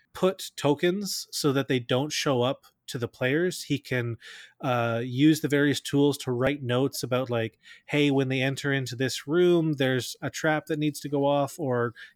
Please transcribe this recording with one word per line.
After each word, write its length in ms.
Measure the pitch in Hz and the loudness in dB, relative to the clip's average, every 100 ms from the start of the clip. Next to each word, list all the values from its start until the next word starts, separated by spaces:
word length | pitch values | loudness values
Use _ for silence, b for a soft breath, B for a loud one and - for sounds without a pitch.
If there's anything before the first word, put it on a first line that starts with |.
| _ | _
put 380 | - 185 190 - - | -2 -2 -2 -8 -2
tokens 720 | 143 143 180 190 196 - - | 0 2 2 0 -4 -8 -8
so 200 | - 151 | -2 0
that 140 | 135 131 | 0 0
they 100 | 135 | -2
don't 320 | 117 127 151 | 0 0 0
show 320 | - 156 127 | -2 0 0
up 220 | 120 139 _ _ - | 0 -2 _ _ -12
to 100 | 127 | -8
the 100 | 117 | -8
players. 560 | - 127 151 180 160 | -2 -2 0 0 -4
He 160 | - 139 | -4 -4
can, 380 | - 127 120 113 B B B _ | -2 -4 -4 -8 B B B _
uh, 420 | 139 123 117 117 | -2 0 0 -2
use 380 | 127 123 151 156 | -4 4 4 4
the 80 | 143 | 2
various 320 | 143 143 135 | 2 2 0
tools 380 | - 139 143 139 | 0 2 2 2
to 140 | - | -4
write 300 | 120 131 147 | 0 0 0
notes 420 | 127 123 135 - | 0 0 0 -2
about, 260 | 127 127 131 | -2 -2 0
like, 280 | 120 113 - B B - | -2 -2 -6 B B -4
hey, 260 | 147 147 | 2 4
when 160 | 135 135 | 4 2
they 140 | 131 | 0
enter 320 | 135 135 143 | 0 -2 -2
into 240 | 139 123 120 | -2 -4 -4
this 280 | 131 - - | -4 -4 -2
room, 480 | 170 180 175 160 | 2 4 4 2
there's 440 | 139 131 127 - - | 2 2 2 -2 -8
a 80 | 143 | -8
trap 360 | - 160 151 - | -2 0 0 -2
that 140 | 156 | -2
needs 200 | 151 143 | -2 -4
to 60 | 147 | -4
go 180 | 143 139 | 0 2
off, 320 | 143 139 - | 2 0 -4
or 360 | 143 123 120 - B | -2 0 -2 -4 B